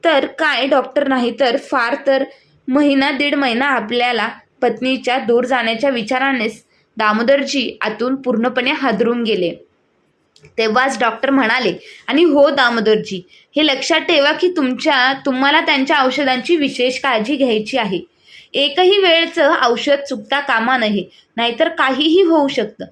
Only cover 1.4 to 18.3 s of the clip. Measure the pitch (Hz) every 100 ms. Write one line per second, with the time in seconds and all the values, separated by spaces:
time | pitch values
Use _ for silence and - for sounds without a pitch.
1.4 | 262 233 - 277 233 285 - 269 277 -
2.4 | _ _ - 262 294 277 277 269 285 285
3.4 | 269 226 277 254 208 240 240 233 214 -
4.4 | _ _ 247 233 254 262 - 247 226 240
5.4 | 240 254 226 226 277 247 214 254 269 254
6.4 | 220 214 _ _ _ - 214 214 233 277
7.4 | 269 277 220 - 214 214 247 269 247 220
8.4 | 240 254 247 285 262 196 226 240 233 196
9.4 | 175 - - _ _ _ _ _ _ _
10.4 | - - 220 220 262 220 233 226 269 269
11.4 | 226 247 220 165 - - - 269 349 285
12.4 | 285 277 247 233 214 214 214 190 - -
13.4 | _ - 311 269 - 320 320 320 277 302
14.4 | 349 359 262 247 311 277 254 269 285 254
15.4 | 269 311 320 285 269 302 262 254 277 254
16.4 | - 339 277 - 247 254 277 226 214 285
17.4 | 254 220 214 262 214 180 - _ _